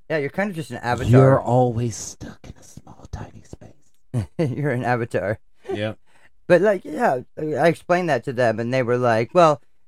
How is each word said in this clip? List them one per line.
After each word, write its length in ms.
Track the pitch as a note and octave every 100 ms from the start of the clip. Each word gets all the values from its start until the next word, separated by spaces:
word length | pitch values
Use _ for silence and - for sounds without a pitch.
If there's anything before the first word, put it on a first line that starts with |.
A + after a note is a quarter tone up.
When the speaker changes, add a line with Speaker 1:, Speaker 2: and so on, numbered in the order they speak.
| -
Speaker 1:
Yeah, 80 | D#3
you're 120 | C#3
kind 200 | - G3+
of 60 | E3
just 160 | D3+
an 60 | B2
avatar. 320 | A#2 A#2+ A#2+
Speaker 2:
You're 300 | B2 C3+ C3+
always 560 | - A#2+ B2+ A2+ A#2+ A2
stuck 440 | - - - -
in 100 | - -
a 40 |
small, 420 | - - - - -
tiny 320 | - - -
space. 840 | - - - - - - - B2 G2 -
Speaker 1:
<laughs> 0 |
You're 340 | D#3 C3 D3
an 120 | B2
avatar. 560 | A#2+ B2 A#2 A#2 F#2 A2 - - -
Speaker 2:
Yeah. 220 | F#4 G#2+ G#2+ - - - - -
Speaker 1:
But, 140 | F3
like, 220 | G3 F#3+
yeah, 380 | C#4+ D4+ A#3+ C3 B2 -
I, 20 | D#3
I 140 | C#3 D#3+
explained 420 | D#3+ - F3+ F3+
that 160 | C3+ C3
to 80 |
them, 260 | A#2+ A#2+ A2
and 140 | A#2
they 100 | C3
were 140 | A#2 B2
like, 360 | B2 A2+ A#2+
"Well, 280 | F3 E3 C#3+ - -